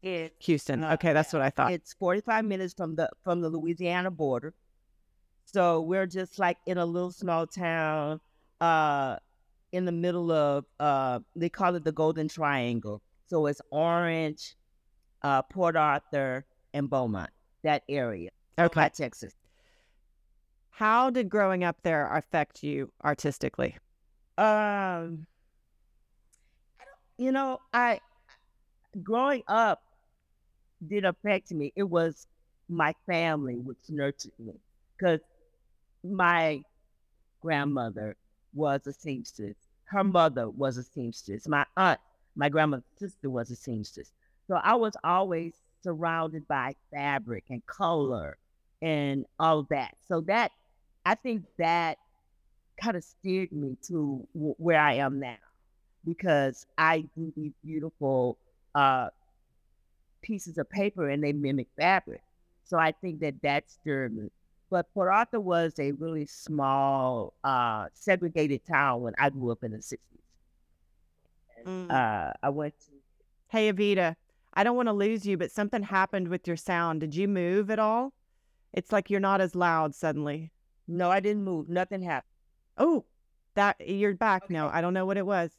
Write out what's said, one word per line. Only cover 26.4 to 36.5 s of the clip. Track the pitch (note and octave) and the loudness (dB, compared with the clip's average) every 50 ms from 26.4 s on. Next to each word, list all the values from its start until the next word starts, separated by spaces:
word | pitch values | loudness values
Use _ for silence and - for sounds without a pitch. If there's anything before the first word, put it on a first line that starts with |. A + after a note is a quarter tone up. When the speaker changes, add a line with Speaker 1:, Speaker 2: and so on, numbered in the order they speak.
| _ _ _ _ _ _ _ | _ _ _ _ _ _ _
Speaker 1:
I | _ - | _ -20
don't, | C5+ C#5 _ _ _ _ | -20 -20 _ _ _ _
you | - A#3+ C4 | -4 -2 0
know, | C4 C4+ C#4 C4 B3+ C4 _ _ - | 0 0 0 -2 -4 -6 _ _ 0
I, | A#3+ B3 A#3+ A3+ - _ _ _ _ _ _ - _ _ _ _ _ _ _ _ _ _ _ _ G3+ | 2 2 2 2 0 _ _ _ _ _ _ -20 _ _ _ _ _ _ _ _ _ _ _ _ -12
growing | F3 G3 A3 A#3+ B3+ C#4 C#4+ B3 G3+ | -6 -2 0 2 2 2 0 -2 -2
up | - G3+ A3+ A#3 G#3+ F3 - _ _ _ _ _ _ _ _ _ _ _ _ _ _ _ _ _ _ _ _ E3+ | 0 2 4 4 4 2 0 _ _ _ _ _ _ _ _ _ _ _ _ _ _ _ _ _ _ _ _ -10
didn't | D3+ G3+ G#3 F#3+ | -4 -4 0 0
affect | F#3 F3 _ - G#3 G3+ F#3+ - - | 0 -2 _ -2 0 0 0 -2 -6
me. | F3 D#3 C#3+ C#3+ _ | -6 -4 -4 -4 _
It | F#3 | -4
was | G3+ F#3+ E3+ E3+ E3 E3 D3 - - _ _ _ _ _ _ _ _ _ | -4 0 2 2 2 2 -2 -6 -18 _ _ _ _ _ _ _ _ _
my | E3+ E3 D#3 D3 D#3+ _ _ | -2 0 0 0 0 _ _
family | - F3+ E3 E3 E3 D#3 D3+ C#3+ C3 B2 | -2 0 0 2 0 0 -2 -2 -4 -6
which | A#2+ A#2+ C3+ B2 _ _ - | -8 -8 -10 -12 _ _ -10
nurtured | D#3+ D3 C#3 C#3+ C#3 _ - G#2+ _ | -6 -4 -4 -4 -4 _ -14 -18 _
me, | _ A2+ A2 - - _ _ _ _ _ _ _ - | _ -18 -16 -16 -18 _ _ _ _ _ _ _ -2
'cause | F#3+ F3+ E3 D#3 _ _ _ _ _ _ _ _ _ _ _ _ _ _ _ _ - | 2 2 2 2 _ _ _ _ _ _ _ _ _ _ _ _ _ _ _ _ -10
my | F3 G3+ F#3 F3+ E3+ F3 E3+ E3 D#3+ | -8 -2 2 4 4 4 4 2 2